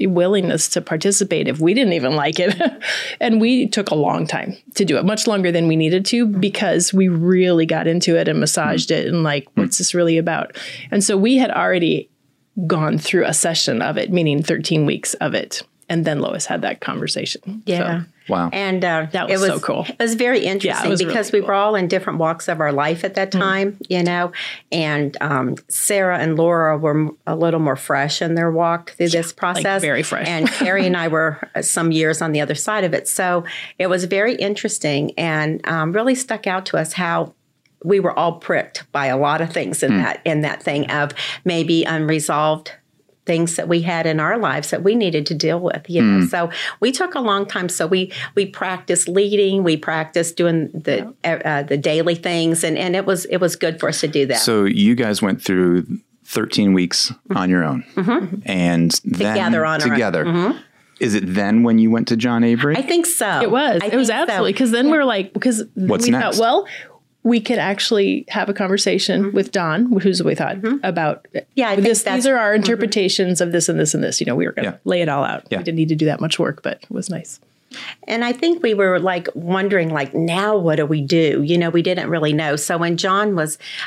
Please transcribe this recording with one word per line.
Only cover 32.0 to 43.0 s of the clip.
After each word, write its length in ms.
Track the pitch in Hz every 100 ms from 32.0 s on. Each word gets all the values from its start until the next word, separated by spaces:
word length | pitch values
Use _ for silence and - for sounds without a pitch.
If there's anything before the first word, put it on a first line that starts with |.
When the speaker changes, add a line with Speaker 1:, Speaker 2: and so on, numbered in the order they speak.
| 156 156
Speaker 3:
on 120 | 165
the 80 | 151
other 140 | 147 151
side 280 | - 214
of 100 | 185
it. 140 | - -
So 380 | - 185 175 170 - - -
it 80 | 180
was 160 | 170
very 320 | 180 196 220 -
interesting 760 | 202 208 214 - 151 143 156 -
and, 440 | 165 156 151 160 -
um, 280 | 165 160
really 220 | 202 247 254
stuck 300 | - 220 202
out 180 | 185 190
to 120 | 156
us 140 | 160
how 400 | - 175 170 165 - _ _ _ _ 165
we 160 | 196
were 100 | 175 -
all 140 | 170
pricked 500 | 165 - 156 - - -
by 140 | 143 135
a 100 | 131
lot 240 | 143 156
of 120 | 165
things 280 | 170 101 165
in 120 | 131
Speaker 2:
Hmm. 40 | 101
Speaker 3:
that, 200 | 92 - 170
in 160 | 151
that 200 | 147 -
thing 300 | - 143 -
of 220 | 147 147 - - - 180
maybe 400 | 165 165 165 -
unresolved 840 | 160 156 160 151 151 156 156 - - _ _